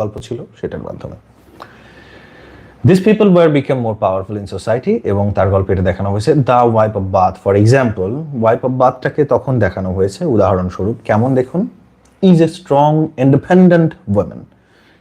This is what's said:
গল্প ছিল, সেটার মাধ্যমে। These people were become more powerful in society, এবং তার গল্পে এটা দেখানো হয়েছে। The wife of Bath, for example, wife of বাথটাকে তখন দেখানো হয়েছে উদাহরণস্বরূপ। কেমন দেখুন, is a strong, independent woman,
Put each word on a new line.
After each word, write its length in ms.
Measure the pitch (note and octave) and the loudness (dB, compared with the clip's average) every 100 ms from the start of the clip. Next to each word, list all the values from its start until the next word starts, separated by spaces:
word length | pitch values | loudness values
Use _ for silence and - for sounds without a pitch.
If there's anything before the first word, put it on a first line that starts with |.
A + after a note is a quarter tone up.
গল্প 140 | G#2+ G2+ - | -6 -8 -12
ছিল, 120 | A#2 - _ | -12 -14 _
সেটার 220 | - - - | -10 -10 -12
মাধ্যমে। 280 | - - - _ _ _ - - - - - - - - - - - - - C3 | -14 -16 -18 _ _ _ -20 -20 -20 -20 -20 -20 -20 -20 -20 -20 -20 -20 -2 2
These 140 | F#3 G#3+ | 4 2
people 220 | G#3+ G#3 F3 | 2 4 4
were 140 | E3 D3 | 4 2
become 220 | - C3 A2+ | -2 -4 -4
more 120 | A2 G2+ | -2 -2
powerful 300 | F#2+ F#2+ G#2 | -2 -6 -10
in 40 | G2 F#2 | -10 -8
society, 380 | - A#2+ F#3+ A3+ - | -4 -2 -2 -2 -2
এবং 140 | G2+ G2+ G2 | -2 -2 0
তার 120 | F#2+ | 0
গল্পে 160 | G2 F#2+ | 0 0
এটা 120 | F#2+ F#2 | 0 -2
দেখানো 180 | F2+ G2 | -2 -4
হয়েছে। 180 | G#2 B2+ D3 B2+ | -2 0 0 2
The 100 | B2 A#2+ A2+ | 2 2 2
wife 200 | A2 G2+ | 0 -2
of 40 | F#2+ G2 | -2 0
Bath, 200 | F#2+ - | 0 0
for 100 | G2 G2+ | 0 2
example, 500 | A2 C3+ A#2+ G2+ F#2 C#3 D#3 C3 | 4 4 2 -2 -6 -6 -8 -2
wife 180 | A2 B2 B2+ | 0 0 -2
of 60 | C3 | 0
বাথটাকে 400 | B2+ - - - C#3+ | 0 0 -4 -2 -2
তখন 200 | A#2+ - B2+ | -2 -2 0
দেখানো 260 | F#2+ G2+ F#2 F#2 | 0 -2 -4 -2
হয়েছে 240 | F#2+ - F3 | -2 -2 -2
উদাহরণস্বরূপ। 640 | G#2+ F#2+ F#2 F#2 - F#2+ A2+ - | 0 2 0 -4 -6 -6 -6 -2
কেমন 220 | G#2+ B2+ C3 | 0 0 0
দেখুন, 220 | B2+ F3 A#3+ - _ _ _ _ F#3+ | -2 -4 -6 -10 _ _ _ _ 4
is 100 | E3 D#3+ | 4 2
a 20 | - | -2
strong, 360 | - C#3+ D3+ D#3 D#3 - | -2 2 2 0 -2 0
independent 680 | C3+ C#3 - F#3 F3+ E3+ D#3+ - - G2+ | 2 2 2 4 6 4 2 -4 -4 -2
woman, 240 | E2+ - - _ _ _ _ _ | -2 -8 -20 _ _ _ _ _